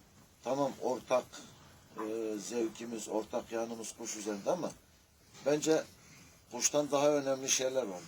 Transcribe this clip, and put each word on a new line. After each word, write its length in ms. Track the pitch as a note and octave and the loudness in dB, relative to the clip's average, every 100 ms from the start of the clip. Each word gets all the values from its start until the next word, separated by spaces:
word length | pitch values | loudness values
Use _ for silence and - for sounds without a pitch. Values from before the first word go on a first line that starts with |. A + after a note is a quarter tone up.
| - - - - | -20 -20 -20 -12
tamam 300 | A#2 C3+ C#3 G#2+ | -4 0 0 -2
ortak, 420 | A#2+ B2 - C3 - - - - - - - A2 | -4 -4 4 4 4 -6 -18 -20 -20 -20 -16 -6
e, 380 | A2 A2+ A2 G#2+ | -4 -2 -2 -4
zevkimiz, 720 | F#2+ A#2+ A2+ G#2 A#2 A2+ G#2 | -4 0 0 -2 -8 -8 -2
ortak 440 | G#2 G#2 B2 - | -2 -2 -6 -4
yanımız 420 | A2+ A#2 A2+ A2 - | -4 -4 -6 -10 -10
kuş 180 | A2+ G#2+ | -10 -6
üzerinde 340 | G#2 G2+ A2 | -4 -2 0
ama 200 | E3+ A#2 - - - _ _ - - C#3 | -2 -2 -8 -18 -20 _ _ -20 -4 0
bence 380 | D3+ D3+ D#3 - - - - - - - | 2 4 2 2 -10 -20 -20 -20 -20 -14
kuştan 380 | A#2+ - D3 D3 | -4 0 2 2
daha 200 | C#3 D3 | 4 6
önemli 380 | D3 C3+ C3+ C3+ | 4 2 0 0
şeyler 340 | - C3 C3 A2 | 2 2 0 -2
var. 140 | F2+ | -6